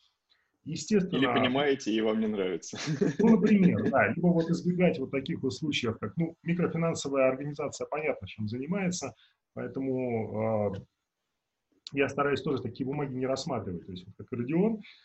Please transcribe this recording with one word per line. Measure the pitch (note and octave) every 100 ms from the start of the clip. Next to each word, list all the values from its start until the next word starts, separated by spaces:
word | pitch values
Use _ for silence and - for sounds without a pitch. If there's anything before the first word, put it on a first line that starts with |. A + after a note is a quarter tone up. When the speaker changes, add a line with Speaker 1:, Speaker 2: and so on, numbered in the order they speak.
| _ _ _ _ _ _ -
Speaker 1:
Естественно, | D#3+ - G#3 F3+ C3
Speaker 2:
Или | C3
понимаете, | B2 B2+ C3 D3 C3+ G#2
и | A2
вам | A2 A2
не | A2
нравится. | G#2 F#2 E2+ - - D3+ D3
<laughs> | F#3+ -
Speaker 1:
Ну, | A3+ A3
например, | G#3+ G#3 F3 - -
да, | C3 D#3
либо | - F3
вот | E3+ E3
избегать | D#3+ F3 F3+ F3 C3+
вот | C3
таких | C#3 - C3
вот | C3
случаев, | - D3+ - A#2 G#2
как, | A2 -
ну, | E3 -
микрофинансовая | E3 F3 D#3 E3 E3 D3 C#3 C3+ C3
организация, | C3 D3 D3 C#3 - B2
понятно, | D3+ D#3 - F#2+
чем | - G#2+
занимается, | A#2+ C#3+ G3 F#3 - C3 - _ _ _ A#2+
поэтому, | A#2+ C3+ C3+ B2+ B2+ A#2 G2+ G#2+ A2 G#2+ G2+
а, | F#2 - _ _ _ _ _ _ _ _ _ -
я | C#3 C3+
стараюсь | - C#3+ C3+
тоже | D#3+ B2+
такие | A#2 - C3
бумаги | D3 C3+
не | B2+ C3
рассматривать, | C3+ D#3+ A#2+ G2 E2+ -
то |
есть | F2+ -
вот | -
как | A2
и | A#2
Родион. | B2 E3 G#3+ A3 - -